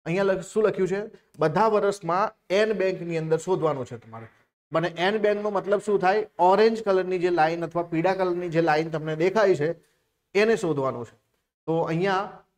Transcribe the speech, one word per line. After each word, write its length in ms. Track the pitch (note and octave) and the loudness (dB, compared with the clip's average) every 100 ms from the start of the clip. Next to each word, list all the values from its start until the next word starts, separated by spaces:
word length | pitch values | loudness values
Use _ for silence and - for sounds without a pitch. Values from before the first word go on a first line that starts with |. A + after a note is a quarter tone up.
અહીંયા 200 | D#3+ F3+ | -6 -2
લખ-, 160 | G3 F#3+ | 0 -2
શું 220 | E3+ G#3 | -2 0
લખ્યું 260 | G#3 - F#3 | 0 2 -2
છે? 140 | G3 G#3+ - _ - | -2 -6 -14 _ -2
બધા 300 | D#3+ D3+ A3 | 0 4 4
વર્ષમાં 640 | G#3 G3+ G3+ E3 F3 G#3+ - _ | 4 2 -2 -4 -2 -2 -6 _
એન 220 | F#3 A3 | 0 2
બેંકની 460 | G3+ F#3+ F3 E3+ E3 | 0 -2 -2 -4 -4
અંદર 200 | D#3 D#3 | -2 -2
શોધવાનું 480 | F3+ F3+ D#3 C#3 B2 | 0 0 0 -2 -6
છે 100 | A#2 | -12
તમારે. 300 | A2+ A2+ A2 _ _ _ _ D#3+ | -16 -18 -20 _ _ _ _ -2
અને 120 | F3 | -2
એન 300 | E3 F3+ G#3+ | -2 -2 0
બેંકનો 320 | G#3 G#3 G#3 | 0 0 -2
મતલબ 300 | G3 F3+ G#3 | -4 -2 -2
શું 180 | G3+ G3 | 0 2
થાય? 280 | F3+ G#3+ G#3 - | 2 0 -2 2
ઓરેન્જ 460 | F3+ G3+ A3+ A3+ | 4 6 4 2
કલરની 340 | A3 F#3+ F#3 F#3 | 0 0 0 0
જે 120 | F3+ | 0
લાઇન 340 | F3 D#3 E3+ | 2 0 0
અથવા 180 | E3 E3+ | -4 -4
પીળા 320 | E3+ D#3+ F3+ | -4 -2 0
કલરની 340 | F#3 F#3 F3 F3+ | 0 -2 -2 -2
જે 120 | D#3+ | 0
લાઇન 300 | E3 D3+ E3 | 2 2 0
તમને 260 | D#3 D#3 D#3 | -4 -6 0
દેખાય 380 | F3+ G#3 G3+ | 0 2 2
છે 200 | E3 D3 E3+ _ _ _ _ _ | 2 0 -4 _ _ _ _ _
એને 220 | F#3+ A3 A3 | 0 2 2
શોધવાનું 500 | E3+ C#3+ C3+ B2 A#2+ | 0 -2 -2 -4 -12
છે. 100 | _ _ _ _ _ - | _ _ _ _ _ -4
તો 160 | E3 | -2
અહીંયા 600 | D#3+ E3 G3 F#3+ G3+ - _ | -2 -2 0 -2 -4 -12 _